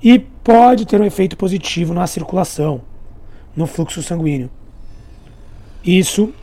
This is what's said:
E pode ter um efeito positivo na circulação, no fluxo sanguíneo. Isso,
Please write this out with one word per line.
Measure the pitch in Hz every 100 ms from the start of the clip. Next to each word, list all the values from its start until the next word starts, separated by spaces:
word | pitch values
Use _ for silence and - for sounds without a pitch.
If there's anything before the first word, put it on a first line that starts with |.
E | 226 254
pode | - - - 233 247 247 214
ter | 208
um |
efeito | 208 - 190 -
positivo | 190 190 - - 165
na | 170 175
circulação, | - 156 180 170 - 151 135 - - - - - - -
no | - 160
fluxo | - 160 -
sanguíneo. | 151 170 160 143 127 - - - - - - - - - - - - -
Isso, | - 185 185 - 214 -